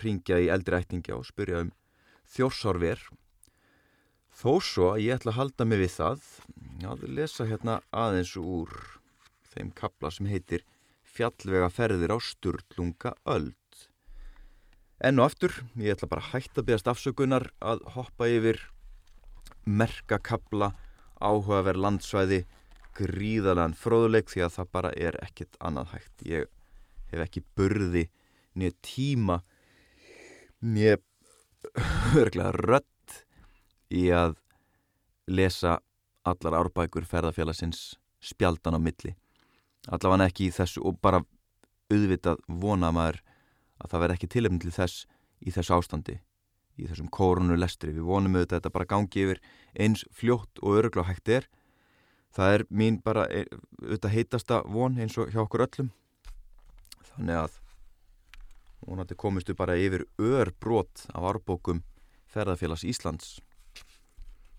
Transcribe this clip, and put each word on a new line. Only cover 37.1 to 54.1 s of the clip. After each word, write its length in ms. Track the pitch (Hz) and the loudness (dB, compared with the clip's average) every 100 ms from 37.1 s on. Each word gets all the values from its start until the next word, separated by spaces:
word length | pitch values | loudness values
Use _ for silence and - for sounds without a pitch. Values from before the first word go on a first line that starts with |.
| 87 82 80 80 80 85 85 - - _ _ | -2 -2 -2 -4 -2 -6 -6 -12 -18 _ _
spjaldan 560 | - - 90 82 82 80 | -10 0 0 0 -2 0
á 20 | |
milli. 340 | 80 - - - _ _ _ _ _ _ - | 0 -2 -10 -12 _ _ _ _ _ _ -8
Allavega 400 | 85 95 95 95 | 0 4 6 4
ekki 200 | - 92 | 2 -2
í 40 | |
þessu 300 | - 90 - 92 | 0 -2 -2 -4
og 140 | 85 | 2
bara 220 | 98 92 64 _ _ _ _ _ - | 4 4 2 _ _ _ _ _ 0
auðvitað 500 | 104 101 90 90 80 - | 2 2 2 0 -2 -4
vona 440 | 85 101 98 85 | -4 0 2 2
maður 280 | 85 82 80 _ _ _ _ _ - | 2 0 -2 _ _ _ _ _ -18
að 120 | - | -4
það 100 | 85 | 0
verði 140 | 85 87 | 0 0
ekki 160 | 92 123 | -2 0
tilefni 260 | 110 87 | 0 0
til 140 | 87 92 | -2 -2
þess 320 | 90 - - _ _ - | -4 -4 -16 _ _ -12
í 120 | - - | -8 -4
þessu 220 | 85 87 | 2 2
ástandi, 420 | - 76 - - _ _ _ _ _ - | 0 -6 -8 -12 _ _ _ _ _ -14
í 80 | - | -10
þessum 200 | 82 76 | -8 -8
kórónulestri. 800 | - 92 90 90 85 90 - 78 78 | 2 4 6 4 4 0 -2 -8 -4
Við 100 | 82 | 0
vonum 320 | 98 95 92 | 2 4 2
auðvitað 220 | 85 87 | 2 0
að 20 | |
þetta 140 | 82 90 | -2 -4
bara 140 | 90 | -2
gangi 320 | 101 101 101 95 | 0 0 0 0
yfir 160 | 90 _ - _ | -2 _ -20 _
eins 320 | - 107 104 - | 0 2 2 -4
fljótt 480 | - 113 120 98 - | -2 0 0 -2 -4
og 160 | 101 104 | 2 4
örugglega 280 | 113 98 87 | 4 2 -2
hægt 240 | 90 - 127 | -2 0 0
er. 100 | - _ _ _ _ _ _ _ _ | 0 _ _ _ _ _ _ _ _
Það 220 | - 95 104 | 2 4 4
er 100 | - | 2
mín 320 | 101 110 110 | 2 2 2
bara, 220 | 110 110 85 | 0 0 0
e, 160 | 95 - - - - | -2 -6 -12 -20 -12
auðvitað 340 | 60 104 104 | -6 -2 0